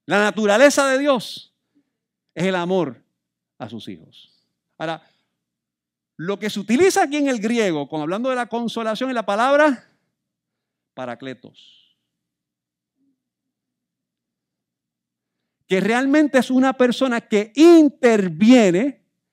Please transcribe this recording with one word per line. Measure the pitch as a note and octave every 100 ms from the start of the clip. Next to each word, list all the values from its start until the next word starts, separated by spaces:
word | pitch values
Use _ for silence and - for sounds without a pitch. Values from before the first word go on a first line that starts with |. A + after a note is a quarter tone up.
La | - F#3+
naturaleza | G#3 G3+ G#3 G#3 C#4+ C#4 C#4
de | C4
Dios | D4 B3+ - - - _ _ _ _ _ _ _ _
es | -
el | F#3 F#3
amor | F3 F#3+ D3 A#2 _ _ _ _ _ _
a | A#2+
sus | A2+ G#2
hijos. | F2+ - - - _ _ _ _ -
Ahora, | D#3+ D#3+ _ _ _ _ _ _ _ _ _ _ _ -
lo | E3+ G3+
que | G#3+
se | G#3
utiliza | G3 A#3+ F#4+ F#4+
aquí | E4 D4
en | C#4
el | B3
griego, | G#3 A#3+ G#3 D3+ C3+
con, | D#3
hablando | D3+ G3 B3+
de | B3+
la | A#3+
consolación, | A#3 A#3 - A3 A3 C4
es |
la | B3
palabra | G#3 G3+ B3+ C#4+ D4+ B3 _ _ _ _ _ _ _ _ _ _ _
paracletos, | - B2+ A#2 C3+ B2+ G#2+ - - _ _ _ _ _ _ _ _ _ _ _ _ _ C#4 C4+ _ _ _ _ _ _ _ _ _ _ _ _ _ _ _ _ _ _ _ _ _ _ _ _ _
que | F#3+
realmente | F#3+ A#3+ C4+ D4 D4+ C4+
es | A3+
una | B3+ C4+
persona | C4 B3 A#3 C4 A#3
que | - G#3 G#3+
interviene | - E4 E4+ D4+ - B3 A3 F#3+ D#3 G#3+ B3+ G#3 F3 C#4 - _ _ _